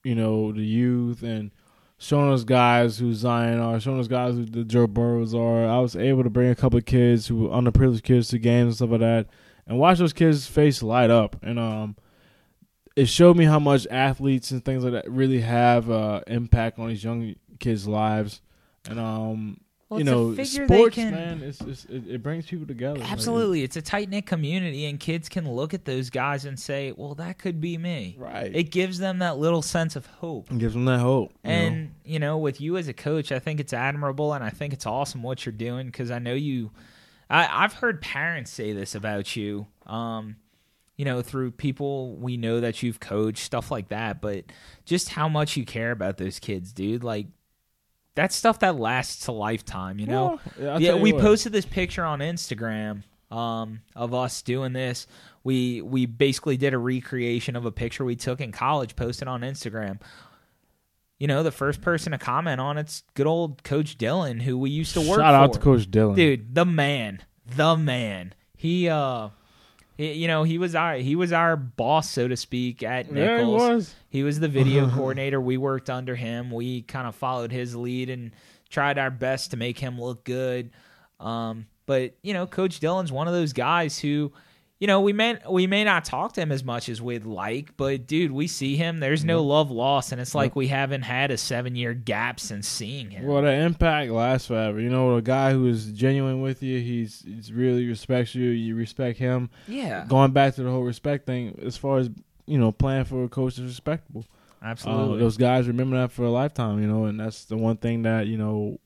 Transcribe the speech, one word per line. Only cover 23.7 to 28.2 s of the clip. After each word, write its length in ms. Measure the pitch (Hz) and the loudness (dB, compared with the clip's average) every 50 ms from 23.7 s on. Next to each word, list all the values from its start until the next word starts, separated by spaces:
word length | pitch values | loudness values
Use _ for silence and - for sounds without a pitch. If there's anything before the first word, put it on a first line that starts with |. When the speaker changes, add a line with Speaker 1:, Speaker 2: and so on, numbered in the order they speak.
| - | -6
Speaker 2:
a 60 | 165 | -10
tight-knit 440 | 151 - - 202 208 190 196 208 196 | -6 -4 -4 -4 -4 -4 -6 -6 -4
community, 600 | - 185 165 151 143 165 190 180 170 139 139 151 | -2 -2 -2 -2 -2 -2 -2 -4 -4 -4 -6 -6
and 140 | 147 143 143 | -6 -8 -6
kids 280 | - - 160 170 156 - | -4 -4 -4 -4 -6 -6
can 220 | - 185 165 143 | -8 -6 -6 -4
look 240 | 120 123 147 156 - | -4 -4 -4 -4 -6
at 100 | 180 - | -8 -6
those 240 | - 131 131 131 123 | -4 -4 -4 -4 -4
guys 360 | - 127 127 143 143 139 135 | -4 -4 -2 -2 -2 -4 -6
and 120 | 143 139 131 | -10 -12 -12
say, 340 | - - 143 139 139 135 - | -8 -6 -6 -6 -6 -6 -8
"Well, 200 | - 117 143 143 | -10 -12 -12 -10
that 220 | 147 165 175 185 - | -10 -10 -12 -12 -8
could 220 | - 190 170 160 | -6 -6 -4 -4
be 160 | 160 175 170 165 | -4 -4 -4 -6
me." 360 | 170 175 175 143 101 90 - | -6 -6 -6 -6 -8 -10 -12
Speaker 1:
Right. 380 | 127 | -12